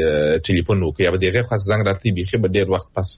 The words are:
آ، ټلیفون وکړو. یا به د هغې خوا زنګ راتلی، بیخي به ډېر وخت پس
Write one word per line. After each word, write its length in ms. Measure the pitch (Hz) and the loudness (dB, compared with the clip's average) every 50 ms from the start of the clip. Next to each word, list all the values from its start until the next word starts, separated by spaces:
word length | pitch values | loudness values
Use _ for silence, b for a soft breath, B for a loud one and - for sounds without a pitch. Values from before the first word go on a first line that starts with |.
| 80 | 4
آ، 340 | 78 76 76 76 76 80 | 2 2 2 2 2 2
ټلیفون 400 | 78 - - 95 87 82 - 104 95 | 0 0 0 0 0 2 0 0 0
وکړو. 180 | 87 78 78 - | 0 -2 0 0
یا 120 | 92 87 | 0 0
به 60 | 90 | 2
د 80 | 92 95 | 2 0
هغې 160 | 90 92 - | 0 0 0
خوا 160 | - - 113 | -2 -2 -4
زنګ 300 | 98 95 98 107 107 104 | -2 0 0 0 2 2
راتلی، 240 | 98 98 - - 107 | 0 -2 0 -2 -2
بیخي 260 | 92 87 90 95 110 | -2 -2 -2 -2 -2
به 100 | 110 104 | 0 0
ډېر 220 | 92 92 101 95 95 | 2 2 0 2 2
وخت 260 | 95 90 - - _ | 0 -2 -4 -6 _
پس 120 | 95 95 - - | -4 -4 -4 -6